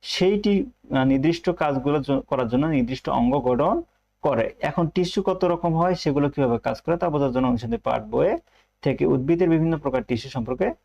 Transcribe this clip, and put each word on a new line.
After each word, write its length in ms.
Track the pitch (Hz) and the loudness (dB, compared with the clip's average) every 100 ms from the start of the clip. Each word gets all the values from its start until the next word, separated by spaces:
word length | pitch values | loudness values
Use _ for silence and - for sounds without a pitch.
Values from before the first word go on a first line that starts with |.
সেইটি, 520 | - - 185 208 208 202 | -8 0 2 2 2 2
আহ, 400 | - _ - 135 | 0 _ -4 0
নির্দিষ্ট 460 | 131 135 151 165 - | 2 2 2 0 -2
কাজগুলো 480 | 170 151 135 135 147 | -2 0 0 0 -2
জ-, 240 | 135 135 - | 0 -2 -2
করার 180 | 135 120 | -4 0
জন্য 180 | 123 151 | 0 2
নির্দিষ্ট 440 | 151 120 131 - | 0 0 -4 -2
অঙ্গ 300 | 131 120 139 | 0 2 2
গঠন 420 | 127 123 156 339 339 _ _ _ | 0 2 2 0 -4 _ _ _
করে। 240 | 151 120 113 - | -2 0 -2 -2
এখন 280 | 151 147 165 | -4 -2 -2
টিস্যু 340 | 180 175 - | 0 -2 -2
কত 200 | 190 185 185 | -2 0 0
রকম 260 | 170 170 160 | 0 0 0
হয়, 200 | 175 175 | 0 0
সেগুলো 340 | - 143 143 | 0 0 0
কিভাবে 280 | 143 135 117 | 0 0 0
কাজ 220 | - 120 | -2 -6
করে, 160 | - 170 | -2 -2
তা 120 | 175 | 0
বোঝার 220 | 147 139 | 0 0
জন্য 160 | 123 131 | 0 0
অনুসন্ধানী 340 | 120 110 113 | 0 -2 -4
পাঠ 180 | - - | -2 -4
বইয়ে 340 | 107 117 160 294 _ _ _ _ | -2 0 0 0 _ _ _ _
থেকে 240 | 143 131 - | -4 0 0
উদ্ভিদের 440 | 135 135 170 180 | 0 0 2 2
বিভিন্ন 280 | 165 160 160 | 2 2 0
প্রকার 260 | 143 180 | -2 -4
টিস্যু 260 | - 120 135 | -2 -4 -4
সম্পর্কে 420 | 135 113 127 196 330 | -8 -6 -2 -2 -4